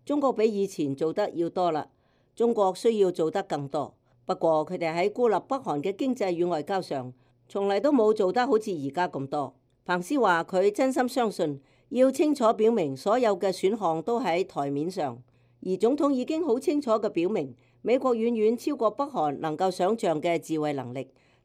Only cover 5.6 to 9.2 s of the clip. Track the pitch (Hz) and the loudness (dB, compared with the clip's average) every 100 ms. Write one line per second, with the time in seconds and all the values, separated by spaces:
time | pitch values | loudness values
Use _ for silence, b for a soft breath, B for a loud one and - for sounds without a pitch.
5.6 | 196 147 175 196 269 247 196 170 175 160 | -4 -4 -4 -2 -2 -2 -2 0 -2 -2
6.6 | 147 196 - 143 127 127 b b _ 202 | -2 -4 -4 -8 -8 -16 b b _ -4
7.6 | 196 202 285 285 214 214 185 208 247 214 | 0 2 2 4 4 4 2 2 2 2
8.6 | 214 170 139 139 180 143 | 0 -6 -4 -2 -2 -4